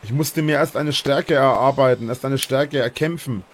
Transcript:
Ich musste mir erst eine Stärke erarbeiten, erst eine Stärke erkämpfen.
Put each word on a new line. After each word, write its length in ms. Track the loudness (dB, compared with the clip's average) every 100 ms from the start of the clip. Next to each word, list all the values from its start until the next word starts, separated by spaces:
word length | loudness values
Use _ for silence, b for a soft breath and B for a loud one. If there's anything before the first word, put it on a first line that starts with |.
Ich 100 | -6
musste 300 | -2 -2 -2
mir 120 | 0
erst 240 | 2 0 -2
eine 160 | -4
Stärke 400 | -2 0 -2 2
erarbeiten, 720 | 2 4 4 2 4 4 2 -2
erst 160 | -6
eine 140 | -4 -4
Stärke 420 | -2 -2 0 0
erkämpfen. 640 | -2 -2 -4 -4 -6 -8 -8